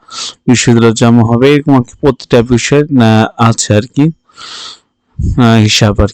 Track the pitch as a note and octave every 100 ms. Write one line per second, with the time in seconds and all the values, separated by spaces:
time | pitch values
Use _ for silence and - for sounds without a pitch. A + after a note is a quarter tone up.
0 | _ - - - - A#2+ - A#2 A#2 A2
1 | A#2+ A#2 A2+ A#2 C3+ D3 C#3 C3+ B2 -
2 | D3 B2+ - B2 A#2+ A#2+ - C#3+ D3+ C3+
3 | A2+ A2 A2 - A#2 A2 - G#2 - -
4 | D#3 - _ - - - - - _ _
5 | _ - - - A#2 A2+ G#2+ - A2 G#2
6 | G#2